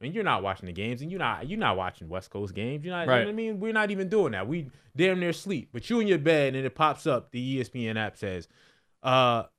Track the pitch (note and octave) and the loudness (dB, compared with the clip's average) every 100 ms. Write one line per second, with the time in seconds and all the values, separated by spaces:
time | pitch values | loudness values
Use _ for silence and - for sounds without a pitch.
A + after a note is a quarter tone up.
0 | B2+ G#3 F#3 G#2+ G2 F#2 F#2 F2 A2 B2 | -8 -2 0 2 0 -4 -6 -6 -4 -6
1 | D#3 F#3 B2+ G2 C3+ A3 C#3+ F#2+ F#2 - | -8 -4 -2 -2 -6 -2 0 0 -2 -6
2 | D#2+ F#2 - G2+ G2+ F#2 A#2 D3 E3 F3+ | -8 -8 -8 -8 -8 -6 -6 -6 -6 -4
3 | D#3+ B2 G#3 G#3+ A3+ G3+ A3 A3 G#3 G3 | 4 4 4 -2 -4 -4 -2 0 0 0
4 | F#3 G#3 D#3 G2 G2+ E3 C#3 - _ C3+ | 0 2 2 0 -4 -4 -6 -14 _ 2
5 | F#3 F#3 F3 E3 G3 D#3 - A#2+ - A#3 | 2 2 0 -2 -4 -6 -6 -8 0 2
6 | G#3 E3 D3 D#3 C#3 C3 C3 - D#3 C#3 | 4 4 4 4 4 0 -2 2 2 2
7 | D#3+ B2 - A#2+ B2+ C3+ A#2 - A2+ A2 | 0 0 -2 -6 -4 -2 -4 -4 -4 -2
8 | G#2+ - G2+ F2+ - _ _ _ _ _ | -4 -4 -6 -6 -8 _ _ _ _ _
9 | C3 C3 B2 A#2 - | 2 6 6 4 -2